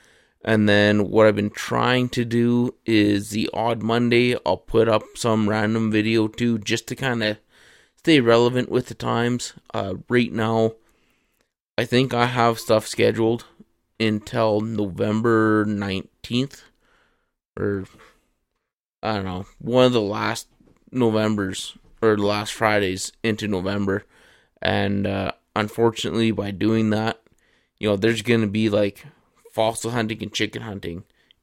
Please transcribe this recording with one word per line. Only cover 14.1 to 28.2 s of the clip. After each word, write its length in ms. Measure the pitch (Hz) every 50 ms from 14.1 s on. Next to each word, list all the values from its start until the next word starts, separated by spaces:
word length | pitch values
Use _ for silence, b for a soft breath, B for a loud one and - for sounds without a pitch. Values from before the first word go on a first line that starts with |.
| 107 104 - - - 120 113 110 104 104
November 1040 | 107 113 113 104 104 98 85 - 107 107 107 110 113 120 117 110 110 110 107 107 107
nineteenth, 960 | 107 104 101 101 101 95 95 - - _ _ - - 113 123 131 139 - - - _ _ _ _ _ _ _ _ _ _ _ _ _ _ _ _ _ _ -
or, 280 | 95 101 101 98 95 - - - b b b b b b b _ _ _ _ _ _ _ _ _ _ _ _ _ -
I 120 | 110 110
don't 100 | 101 95
know, 220 | 95 90 92 98 - _ -
one 280 | - 110 120 127 127
of 80 | 127 123
the 80 | 117 104
last 460 | 98 104 110 110 107 113 - - - _ _ _ _ _ _ _ _ -
November's, 800 | 127 123 113 110 110 107 107 110 104 98 92 98 - - - - - _ _ _ _ -
or 140 | 110 107
the 100 | 104 101
last 260 | 101 104 104 104 - -
Fridays 600 | - 113 107 107 104 101 92 92 95 - - - _ -
into 240 | 113 107 107 107
November. 580 | 104 104 92 90 92 101 104 101 98 95 104 - b b b b b b b b b b b
And, 460 | - - 101 101 101 101 101 101 98
uh, 260 | 98 98 95 95 - - _ _ _ -
unfortunately, 760 | - 107 107 - - 117 117 113 - - - 78 113 113 113
by 200 | 110 98 104 101
doing 400 | 101 87 101 107 110 113 110 107
that, 300 | 104 107 110 113 - - _ _ _ _ _ _ _ _ _ _ _ -
you 100 | - 107
know, 80 | 104
there's 260 | 98 95 113 117 110